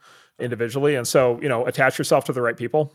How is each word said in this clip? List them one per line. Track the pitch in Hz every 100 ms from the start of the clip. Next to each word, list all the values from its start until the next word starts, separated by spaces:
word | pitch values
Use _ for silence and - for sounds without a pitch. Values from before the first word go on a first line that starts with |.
| _ - _ -
individually. | 123 120 117 131 143
And | 139 117
so, | 147 127 120
you | 143
know, | 117
attach | 123 135 131 -
yourself | 143 147 -
to |
the | 127
right | 120 113
people, | 120 156 147